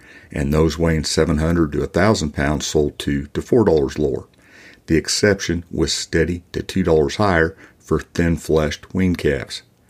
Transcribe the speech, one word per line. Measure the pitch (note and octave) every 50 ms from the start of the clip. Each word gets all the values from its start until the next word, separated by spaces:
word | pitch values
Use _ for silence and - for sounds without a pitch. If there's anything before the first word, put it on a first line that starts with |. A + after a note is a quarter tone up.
| - - - - - - -
and | - C#2+ C#2 D2+
those | D#2 D#2+ E2 D#2 E2
weighing | E2 E2 D#2+ D#2 C#2+
seven | - - - D#2+ D2+ D2+ D2+
hundred | D#2+ E2 E2+ F2 E2 D2 C#2+
to | C#2+ C#2
a |
thousand | - - - F#2 G#2+ A2 F2+ E2 D2
pounds | - - C#2+ C#2+ D2+ C#2 -
sold | - - D#2 D2+ D2 - -
two | - C#2+ C#2+ C#2+ C#2+
to | - - E2 D2+
four | - - B2 A2
dollars | F#2+ E2 D#2 C#2 C2 - D#2
lower. | D2+ C#2 B1+ B1 - - _ _ _ _ - - - - - - _
The | - E2
exception | D#2 - - - - - G#2 G2 G2 - - E2+ E2+ E2+ -
was | - D2+ D#2+ - -
steady | - - - - E2 D#2+ D#2+ F2+ E2 - _ -
to | - -
two | - - G2 F#2
dollars | F2 E2 D#2 D2+ C#2+ -
higher | - G#2+ G2+ F2+ E2 D#2+ E2 - - - - _ _
for | _ - E2 D2+
thin-fleshed | - - - - E2+ E2+ E2+ D2+ - - D#2 D#2 D2+ D2 D2+ - - - -
weaned | F#2+ F#2 F#2 F2 -
calves. | - D2+ C#2+ C2 - - - - - _ _ _ _ _